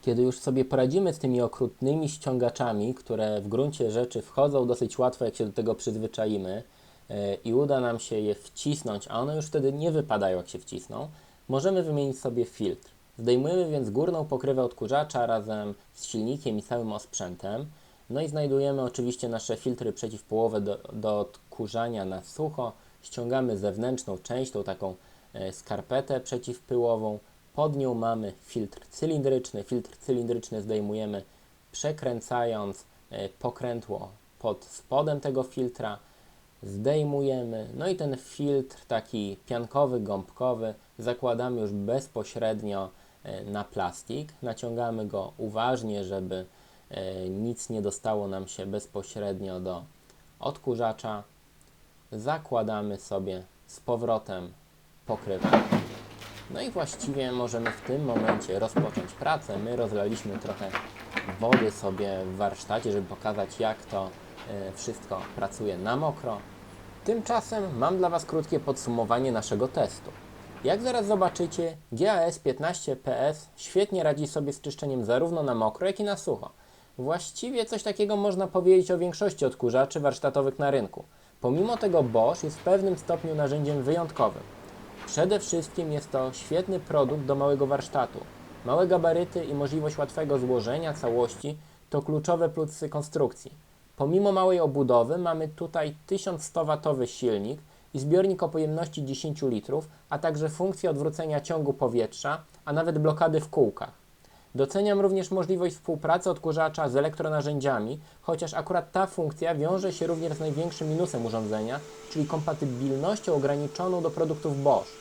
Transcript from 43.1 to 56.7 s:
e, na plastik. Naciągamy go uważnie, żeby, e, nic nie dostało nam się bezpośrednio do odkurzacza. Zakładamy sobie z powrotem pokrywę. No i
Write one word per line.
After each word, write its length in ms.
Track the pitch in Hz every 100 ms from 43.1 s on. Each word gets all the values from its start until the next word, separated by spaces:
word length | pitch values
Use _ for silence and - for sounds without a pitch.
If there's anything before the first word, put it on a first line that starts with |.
| _
e, 200 | - 98
na 200 | 104 104
plastik. 720 | 104 - 90 - - 123 151 -
Naciągamy 640 | 127 110 120 117 120 113 104
go 260 | 98 95 -
uważnie, 640 | 110 107 120 131 113 104
żeby, 420 | 92 98 92 92 92 _ - - _
e, 400 | - 95 95 92
nic 400 | 95 113 117 -
nie 120 | 113
dostało 460 | 101 - 113 107 101
nam 200 | 95 95
się 180 | - 98
bezpośrednio 920 | 104 - 104 98 - 101 95 98 92
do 240 | 92 87 76 _ _ - - -
odkurzacza. 840 | - 147 - 117 117 110 113 104 104 _ - - - _ - _ _
Zakładamy 840 | 107 113 156 156 120 107 107 104 101
sobie 460 | - 98 95 92 92 - -
z 120 | -
powrotem 720 | - 117 117 110 - 92 92 - - _ _ - -
pokrywę. 420 | 110 - 95 202 220 - 113 - - - - - - -
No 80 | 185
i 100 | 254